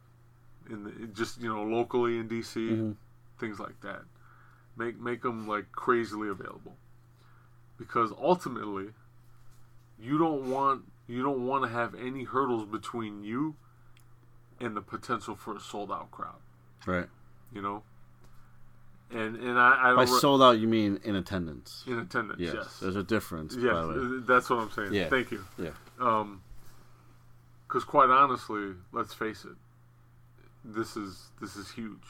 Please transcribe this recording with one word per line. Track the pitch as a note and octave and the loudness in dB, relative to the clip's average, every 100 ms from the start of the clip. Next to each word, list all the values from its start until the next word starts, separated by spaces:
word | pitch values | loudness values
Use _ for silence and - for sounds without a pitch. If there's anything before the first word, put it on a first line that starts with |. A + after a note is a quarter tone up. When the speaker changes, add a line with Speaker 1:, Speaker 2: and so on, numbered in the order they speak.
| - - - _ - - - | -20 -20 -20 _ -20 -20 -14
Speaker 1:
in | A2 | -12
the, | G#2 - A2+ | -12 -12 -12
just, | G2+ A2+ B2 | -6 -6 -4
you | A#2 | -4
know, | G#2+ | -4
locally | G#2+ A2+ A#2+ B2 A#2+ A#2 | 0 0 2 2 2 0
in | A2 | -2
D | A#2 | -6
C, | A2 A#2+ A2+ | -4 -4 0
Speaker 2:
Mm-hmm. | A2 A2 G#2+ - - - - | 0 0 -6 -14 -20 -20 -10
Speaker 1:
things | A#2 G2+ | -8 -8
like | G#2 - | -12 -12
that. | G2 G2 - - - - - - - A#2 | -12 -12 -14 -20 -20 -20 -20 -20 -20 -6
Make, | A#2 A2 | -6 -6
make | A#2+ A#2+ C3 | -6 -4 -4
'em, | A2+ G#2+ | -4 -4
like, | G#2 G2 | -4 -4
crazily | - - A#2+ A2 G#2+ G#2+ | -4 2 2 2 -4 -4
available, | F#2+ - - - - - - - - - - - - - - | -6 -8 -14 -18 -20 -20 -20 -20 -20 -20 -20 -20 -20 -20 -18
because | A2 A#2+ A2+ G2 | -4 0 0 0
ultimately, | D3+ F3+ C#3+ A#2 G#2+ G2 G2+ A2+ - - - - - - - - - - | 2 2 0 -8 -6 -8 -8 -14 -20 -20 -20 -20 -20 -20 -20 -20 -20 -16
you | A2+ D3+ | -2 2
don't | E3 C#3+ C3 | 2 2 0
want, | C3 C3+ B2+ - - - | 2 4 2 -4 -20 -8
you | A#2+ | -2
don't | C#3 C3+ B2 | 0 0 0
wanna | C3+ B2 | 0 0
have | A#2 A#2 F#2 | -2 -4 -4
any | B2+ C3+ A2+ | -8 -8 -2
hurdles | B2 C#3 A#2 G#2 | 0 2 0 -2
between | G#2+ - A#2+ G#2+ G#2 | -6 -6 -6 -6 -8
you | G#2 B2 D#3 D3+ - - - - - - - - - - | -6 -2 -2 -4 -18 -20 -20 -20 -20 -20 -20 -20 -20 -10
and | A#2+ G#2 | -8 -8
the | |
potential | G2 A2+ - A#2 A2+ G2 | -10 -12 -6 -6 -6 -10
for | - G2+ | -10 -12
a | |
sold | - G#2+ G2+ | -10 -8 -6
out | F#2 - | -8 -10
crowd. | - E2+ - - - - - F#2 | -12 -12 -14 -20 -20 -20 -10 -2
Speaker 2:
Right. | F2+ F2 - - - - | -2 -2 -12 -20 -20 -16
Speaker 1:
You | G#2+ | -8
know? | G2+ G#2 - - - - - - - - - - - - - | -6 -6 -10 -20 -20 -20 -20 -20 -20 -20 -20 -20 -20 -20 -12
And, | A#2 A2 A2+ | -6 -6 -4
and | B2 B2 | 0 6
I, | B2 C3 | 8 8
I | B2+ | 6
don't | B2+ | 6
Speaker 2:
By | |
Speaker 1:
re- | B2+ B2+ | 6 6
Speaker 2:
sold | D3 C#3 | 6 10
out, | C3 A2+ | 10 10
you | A2+ | 4
mean | A2+ G#2 G2 | 4 2 0
in | A2+ G2 | -2 -2
attendance. | F2+ G2 E2 C2 - - C3 | -2 -4 -4 -10 -14 -14 -6
Speaker 1:
In | A#2+ | -6
attendance, | F#2 B2 G#2 - | -4 -4 -4 -4
Speaker 2:
Yes. | E2+ A2 | -4 -4
Speaker 1:
yes. | F#2 - | -8 -6
Speaker 2:
There's | G2 F#2+ | -4 -2
a | |
difference, | F#2 A2 - E2 D#2 B2+ | 0 0 0 -8 -8 -2
Speaker 1:
Yes, | A#2+ | 0
Speaker 2:
by | F2 | 2
the | E2 | 0
way. | D#2 | -2
Speaker 1:
uh, | B2 C3 A#2 | -2 -4 4
that's | B2+ B2 | 4 4
what | B2 | 0
I'm | G#2+ | 0
saying. | - G2+ | -4 0
Speaker 2:
Yeah. | G2+ E2 | 0 2
Speaker 1:
Thank | C3 A#2 | 0 0
you. | G#2 F#2+ - | -6 -10 -8
Speaker 2:
Yeah. | E2+ D2 - - | -8 -8 -18 -2
Speaker 1:
Um, | B2 A2 G#2 G2 - - - - - - - - - - - - - | 2 2 0 -8 -16 -16 -16 -18 -20 -20 -20 -20 -20 -20 -20 -20 -6
'cause | B2+ - | -4 2
quite | D3 C3 | 6 8
honestly, | C3 C#3 A#2+ - G#2+ G2+ F2+ - | 8 6 4 -4 -4 -4 -8 -10
let's | A#2+ G#2+ | -6 -6
face | - A2 G2+ - | -4 -6 -6 -16
it, | - - - - - - - - - - - | -20 -20 -20 -20 -20 -20 -20 -20 -20 -20 -20
this | A#2+ G#2+ A2 A2 | -8 -4 -4 -4
is, | G2+ F2+ - - | -8 -10 -18 -14
this | G2+ G2+ | -12 -10
is | F#2 | -12
huge. | - A2 - | -10 -10 -12